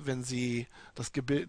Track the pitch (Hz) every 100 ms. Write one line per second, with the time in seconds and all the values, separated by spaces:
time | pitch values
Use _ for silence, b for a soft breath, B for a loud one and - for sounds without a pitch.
0 | 143 127 123 127 123 120 117 B B -
1 | 120 - 127 143